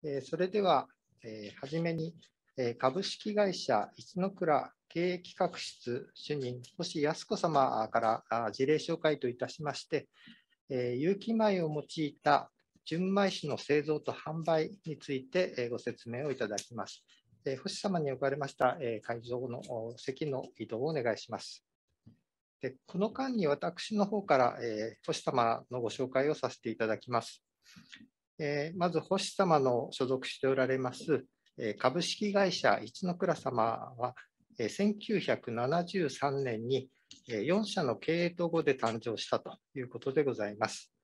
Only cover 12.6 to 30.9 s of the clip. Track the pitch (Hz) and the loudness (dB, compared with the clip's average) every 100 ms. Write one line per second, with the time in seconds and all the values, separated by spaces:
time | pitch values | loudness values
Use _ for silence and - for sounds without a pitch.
12.6 | _ _ - 160 185 196 196 185 151 120 | _ _ -6 -2 2 4 2 0 -4 -4
13.6 | - 147 147 151 - 117 - 160 165 160 | 2 2 2 -2 -2 -6 -6 -4 2 2
14.6 | 160 196 - 147 - 135 131 175 180 - | 2 -4 -10 -10 -4 -4 0 0 0 0
15.6 | 120 117 - 120 120 120 147 131 107 104 | -2 -2 -4 -8 -8 -6 -4 -2 -2 -4
16.6 | - 117 95 - _ _ _ _ - 131 | -6 -10 -10 -10 _ _ _ _ -6 -4
17.6 | 196 - 208 180 147 131 135 139 156 - | -6 -4 0 0 0 0 0 0 -4 2
18.6 | 127 170 127 110 - 117 120 123 123 120 | 2 2 -2 -4 -4 -8 -4 -6 -4 -8
19.6 | - 120 113 123 - 131 156 131 - _ | -6 -8 -8 -8 -8 -4 -4 -4 -6 _
20.6 | 110 113 143 156 120 104 - 101 - - | -8 -4 -2 0 0 -2 -4 -10 -10 -16
21.6 | _ _ _ _ - - _ _ _ _ | _ _ _ _ -20 -20 _ _ _ _
22.6 | 135 - _ 175 208 - 269 240 165 143 | -8 -8 _ -2 -2 0 -2 2 2 2
23.6 | 175 175 - 214 202 208 196 139 123 - | 0 -6 -4 0 2 0 4 6 6 2
24.6 | 117 107 110 - - 156 - 135 117 113 | -4 -4 -6 -8 -6 -4 0 2 2 0
25.6 | - 127 117 - 131 131 139 147 123 - | -4 -4 -4 -2 -2 2 2 0 -2 -4
26.6 | 120 110 110 110 - 120 - - _ _ | -8 -2 0 -2 0 -2 -2 -16 _ _
27.6 | - - - - - _ _ _ 151 147 | -20 -20 -20 -20 -20 _ _ _ -4 -2
28.6 | 151 180 175 160 - 190 196 - 190 156 | -4 0 0 0 0 -2 -2 2 4 6
29.6 | 131 123 - - 131 131 131 - 135 131 | 6 2 -2 -2 0 0 -2 -2 0 2
30.6 | 131 131 127 | 2 2 -2